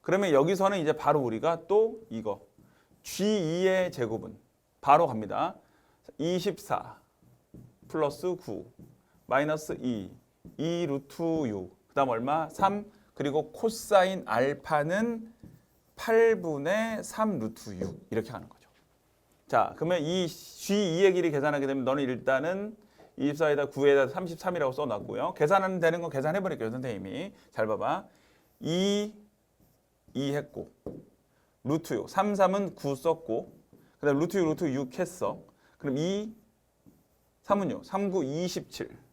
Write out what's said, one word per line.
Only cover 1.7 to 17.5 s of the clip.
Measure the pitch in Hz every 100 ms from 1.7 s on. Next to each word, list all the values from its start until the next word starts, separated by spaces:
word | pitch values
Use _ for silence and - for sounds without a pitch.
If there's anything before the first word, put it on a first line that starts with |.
| 202 220 220 -
이거 | 113 107 101 - _ - _ _ _
지이의 | - - 202 214 160 170 185 185 180
제곱은 | 139 117 110 92 - _ _ _ _
바로 | - 143 165
갑니다. | 123 104 101 160 196 _ _ _ _ - -
이십사 | 160 180 185 165 - - 120 - _ _ _ _ _ - - _ -
플러스 | 165 147 151 185
구 | 180 - 101 - _ - - _ _ -
마이너스 | 131 151 156 156 -
이, | 123 113 92 - _ _ - -
이 | 156 170 170
루트 | 139 135 - 165 160 139
육, | 104 90 - _
그 |
다음 | - 135
얼마? | 113 123 156 156
삼, | - 196 202 208 - _
그리고 | - 143 143 147
코사인 | - 226 220 - 202 185 185 -
알파는 | 113 135 143 - 156 147 190 233 226 - - - - _ _ _
팔분의 | - - 226 226 214 170 147 143 208 226 214
삼 | - - 220 170
루트 | 110